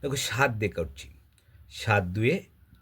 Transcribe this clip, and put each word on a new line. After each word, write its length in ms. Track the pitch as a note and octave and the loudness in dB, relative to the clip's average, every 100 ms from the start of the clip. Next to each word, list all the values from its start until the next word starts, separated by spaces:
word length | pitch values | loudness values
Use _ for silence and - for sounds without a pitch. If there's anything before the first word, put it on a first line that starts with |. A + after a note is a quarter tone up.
দেখো, 140 | C#3+ C3+ | -2 -2
সাত 360 | - A2+ C#3 | -2 2 2
দিয়ে 200 | A2 G#2 | 2 -2
কাটছি, 380 | - D#2 - - - _ _ _ - - | -2 -6 -8 -20 -20 _ _ _ -20 -20
সাত 340 | - - G#2 | -8 2 2
দুয়ে 400 | F2+ G2 A#2 F#3 - _ _ - | 2 0 0 0 -6 _ _ -20